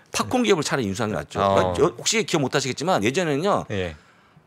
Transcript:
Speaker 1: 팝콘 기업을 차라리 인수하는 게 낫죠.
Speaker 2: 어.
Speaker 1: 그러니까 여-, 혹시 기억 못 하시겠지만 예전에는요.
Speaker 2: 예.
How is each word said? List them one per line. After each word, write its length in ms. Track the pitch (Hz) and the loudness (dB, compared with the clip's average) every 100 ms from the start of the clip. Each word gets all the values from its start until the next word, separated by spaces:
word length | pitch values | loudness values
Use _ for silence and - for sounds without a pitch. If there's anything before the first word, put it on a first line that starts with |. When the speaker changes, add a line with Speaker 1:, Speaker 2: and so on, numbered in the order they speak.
| - | -8
Speaker 1:
팝콘 300 | - 156 247 | -6 -2 0
기업을 180 | 214 175 | 2 2
차라리 240 | 135 151 101 | 2 -2 -2
인수하는 280 | 95 107 | -2 -2
게 40 | 76 | -4
낫죠. 200 | 73 104 | -4 0
Speaker 2:
어. 140 | 98 | 4
Speaker 1:
그러니까 300 | 98 85 87 | 4 2 2
여-, 100 | 170 - | -2 -2
혹시 260 | - 220 | -2 0
기억 160 | 151 170 | 0 0
못 140 | 127 | 0
하시겠지만 500 | 147 127 - 165 160 | 0 -2 -2 0 2
예전에는요. 640 | 104 143 165 139 196 135 - | 2 0 0 0 0 0 -2
Speaker 2:
예. 260 | 104 90 78 _ _ _ _ | -4 -6 -8 _ _ _ _